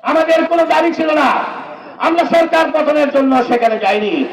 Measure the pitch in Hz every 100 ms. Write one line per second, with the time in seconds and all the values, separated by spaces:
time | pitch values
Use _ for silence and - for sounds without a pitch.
0 | - 320 320 320 - 339 320 320 339 320
1 | 311 302 262 - - - - - - -
2 | 285 339 311 330 330 320 320 311 294 302
3 | 285 277 269 262 240 240 233 214 196 214
4 | 208 160 -